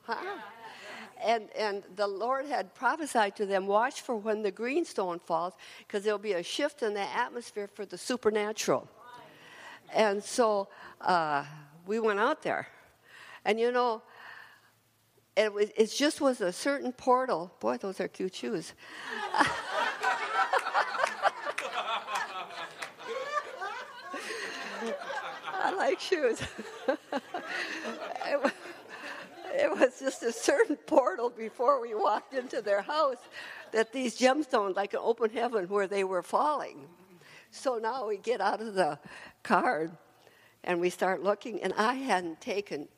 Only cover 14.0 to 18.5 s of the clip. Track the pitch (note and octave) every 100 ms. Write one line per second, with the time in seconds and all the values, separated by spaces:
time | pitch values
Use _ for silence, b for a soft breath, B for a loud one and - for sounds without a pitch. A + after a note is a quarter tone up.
14 | - B B B B B B B _ _
15 | _ _ _ - G#3+ G3+ G#3 - A3 -
16 | C#4+ - C#4 B3 F#3 F3+ - C#4 A#3+ B3
17 | - B3+ B3+ F3+ F3+ - G#3+ A#3+ G3+ F#3+
18 | F3+ - F#3 - A#3+